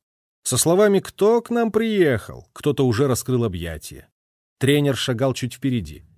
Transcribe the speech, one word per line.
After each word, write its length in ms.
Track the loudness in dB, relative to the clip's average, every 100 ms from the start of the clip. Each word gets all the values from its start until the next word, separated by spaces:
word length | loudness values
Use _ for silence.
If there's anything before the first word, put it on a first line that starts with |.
| _ _ _ _
Со 120 | -4 0
словами 440 | 2 4 4 2
«Кто 400 | -2 0 2 2
к 80 | 0
нам 220 | -2 0
приехал?», 760 | 0 0 2 2 2 -4 -16 -18
кто-то 340 | -6 -2 2 2
уже 220 | 2 0
раскрыл 360 | 0 -2 -2
объятия. 640 | -2 -4 -8 -10 -14 -20 -20 _ _ _ _ _
Тренер 380 | 2 2 2 0
шагал 380 | -4 -2 -2
чуть 200 | -2 -6
впереди, 500 | -6 -4 -2 -4 -12 -20